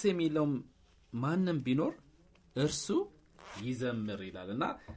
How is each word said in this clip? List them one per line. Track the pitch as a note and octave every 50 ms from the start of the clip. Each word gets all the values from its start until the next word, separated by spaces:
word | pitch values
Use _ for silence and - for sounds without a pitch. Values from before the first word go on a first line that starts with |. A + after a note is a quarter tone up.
| -
የሚለውም | G3+ F#3 F3 E3 D#3+ D3+ D#3 D3+ D3 C#3 B2 - - - _ - _ _ _ _ _
ማንም | - A#2 B2+ D3 E3+ F#3+ F#3 F3+ E3+ C#3+
ቢኖር | B2 B2+ B2+ C#3+ E3+ D4+ E4 - - - - - - - - - _ _ _
እርሱ | B2 C#3+ D3+ - - - - A3 F4 G4+ - - - - _ _ - - A#2+ - G2+
ይዘምር" | G#2+ B2+ B2+ A2+ B2+ B2 A#2 A2 G#2+ G#2 G2+ G#2
ይላል። | F#2+ F#2+ F2 F#2 F2+ F#2+
እና | G#2+ B2+ C3 - - - - - -